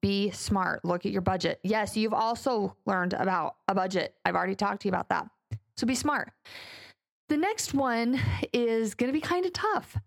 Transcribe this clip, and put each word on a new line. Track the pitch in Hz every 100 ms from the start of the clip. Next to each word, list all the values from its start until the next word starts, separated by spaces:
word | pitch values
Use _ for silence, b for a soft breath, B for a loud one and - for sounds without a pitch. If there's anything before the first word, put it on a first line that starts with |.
Be | 196 196 202
smart. | - - 202 185 -
Look | 175 175
at | 202
your | 196
budget. | 185 185 170 -
Yes, | 185 214 208
you've | 220 220
also | 208 226 233 - 233 196 - -
learned | 190 180
about | - 190 185 151 - -
a |
budget. | 196 185 190 - _
I've | -
already | 175 180
talked | 190 202 202
to | 202
you |
about | 180 175
that. | 170 - _ _ - _ -
So | 233
be |
smart. | 254 294 285 - _ - B B B B B _ _ _
The | 302
next | 359 440 -
one | 269 262 233 233 254 B B -
is | 247 233 226 220
gonna | - 247
be | 294
kinda | - 349 359
tough. | 359 427 359 - -